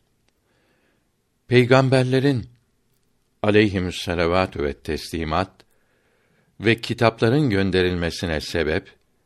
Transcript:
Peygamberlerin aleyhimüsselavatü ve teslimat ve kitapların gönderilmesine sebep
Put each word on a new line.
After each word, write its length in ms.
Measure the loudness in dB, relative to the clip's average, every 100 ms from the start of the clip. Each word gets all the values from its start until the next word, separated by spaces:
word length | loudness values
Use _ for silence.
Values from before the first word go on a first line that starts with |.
| _ _ _ _ _ _ _ _ _ _ _ _ _ _ 0
Peygamberlerin 960 | 2 4 4 4 2 2 0 0 -2 -6 _ _ _ _ _ _ _ _ _
aleyhimüsselavatü 1200 | 2 4 4 2 -4 -6 -6 -2 0 0 0 -2
ve 100 | -6
teslimat 800 | -6 -8 -8 -6 -8 -4 -4 -4 _ _ _ _ _ _ _ _ _ _ -4
ve 200 | 0 0
kitapların 720 | -2 0 0 2 0 2 0
gönderilmesine 880 | 0 0 0 0 0 -4 -6 -6 -6
sebep 520 | -4 -4 -2 -2 -6 _ _ _